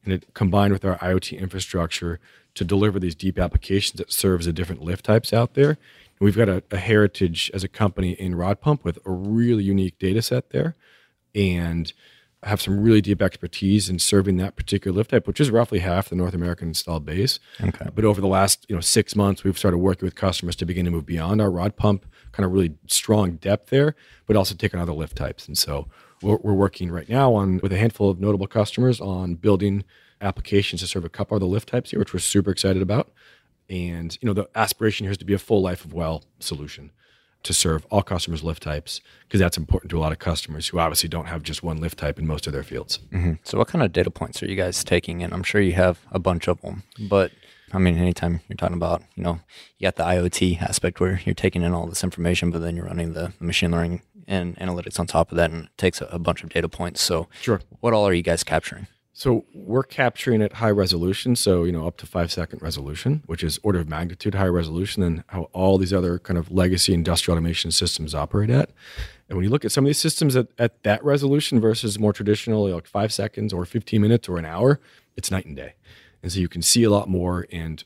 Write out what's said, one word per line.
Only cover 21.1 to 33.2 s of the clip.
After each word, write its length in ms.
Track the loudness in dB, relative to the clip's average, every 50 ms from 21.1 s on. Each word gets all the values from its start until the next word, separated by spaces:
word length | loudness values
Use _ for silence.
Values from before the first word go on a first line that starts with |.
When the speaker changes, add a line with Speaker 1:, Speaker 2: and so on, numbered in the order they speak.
| -4 -4 -2 0 2 2
Speaker 1:
our 100 | 2 2
rod 260 | 0 0 -2 -2 -2
pump, 300 | 0 2 2 2 2 -2 -8 -20 _ -20 -12 -4
kind 120 | -2 -2
of 80 | 2 2
really 220 | 2 2 2 -2 -6 _
strong 500 | -4 -2 -2 2 2 2 4 2 2 -2
depth 340 | -2 -2 0 0 0 _ _
there, 240 | 2 2 2 2 0 _ _ _ -20 _ _
but 100 | 2 2
also 180 | 2 2 2 -2
take 200 | -2 -2 -2 -2
on 60 | -2
other 120 | -4 -4 -4
lift 240 | -4 -6 -6 -6
types. 300 | -6 -6 -6 -8 -10 -14
And 120 | -6 -4 -4
so 300 | -2 -2 -4 -6 -6 -10 -14 _ _ _ _ _ 0
we're, 160 | 0 0 0
we're 140 | 0 0 2
working 380 | 4 4 2 0 -2 -6 -6
right 180 | -6 -8 -6 -2
now 260 | 2 4 4 4 4
on, 240 | 4 4 2 2 2
with 140 | 0 0 2
a 60 | 2
handful 300 | 2 2 2 2 2 2
of 120 | 2 2
notable 260 | 0 0 0 0 -2
customers 540 | -2 0 0 0 0 0 2 2 2 2 0
on 340 | -2 -4 -4 -4 -4 -4 -4
building 500 | 0 2 4 4 4 4 2 0 -2 -4 -8 _ _ _ _ _ -6
applications 600 | -4 -4 -4 -4 -2 0 2 2 2 2 -2 -6
to 60 | -6
serve 180 | -6 -6 -6 -6
a 40 | -6
couple 280 | -8 -8 -6 -2 -2
of 40 | 0
the 60 | 0
lift 220 | 0 0 -2 -2 -4
types 220 | -4 -4 -4 -4
here, 80 | -2 -4
which 140 | -2 -2 -4
we're 80 | -4
super 300 | -2 0 2 2 2 2
excited 320 | 0 0 0 0 2 2 0
about. 280 | 0 0 0 -2 -2 _ _